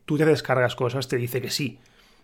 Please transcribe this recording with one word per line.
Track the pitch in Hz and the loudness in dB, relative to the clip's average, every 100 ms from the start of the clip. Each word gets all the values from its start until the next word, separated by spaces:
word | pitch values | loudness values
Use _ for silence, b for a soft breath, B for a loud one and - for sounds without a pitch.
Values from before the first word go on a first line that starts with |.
| - | -4
¿tú | 147 | 2
te | 156 | 4
descargas | 151 - 127 123 - | 4 2 2 2 0
cosas?", | 123 131 123 | -2 -2 -4
te | 127 | -4
dice | 120 131 | -4 -4
que | 127 | -4
sí. | - 139 - b b b b | -4 -4 -8 b b b b